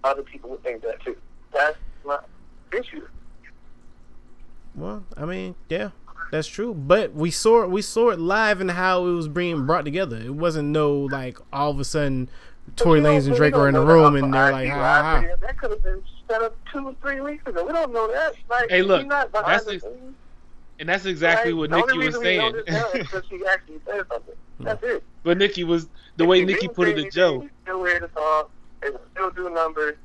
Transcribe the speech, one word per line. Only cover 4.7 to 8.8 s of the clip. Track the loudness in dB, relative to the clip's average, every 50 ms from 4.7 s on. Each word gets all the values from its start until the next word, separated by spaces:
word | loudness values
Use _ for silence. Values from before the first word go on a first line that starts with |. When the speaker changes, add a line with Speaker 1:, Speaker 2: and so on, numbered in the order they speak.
| -14
Speaker 2:
Well, | -10 -10 -10 -10 -10 -12 -12 -10
I | -10 -8
mean, | -8 -8 -8 -8 -10 -12 -14 -8 -6
yeah, | -4 -4 -4 -6 -10 -16 -20 -18 -14 -12 -10 -6
that's | -4 -4 -4
true. | -6 -6 -6 -6 -6 -6
But | -8 2 4 4 4 4 -2 -4
we | -2 -2 -2
saw | -2 2 4 6 6 6 4
it, | 2
we | -2 -2
saw | -2 -2 0 2 2 2
it | 2 2
live | 0 0 2 2 2 2 2 0
and | 0 -4
how | -2 0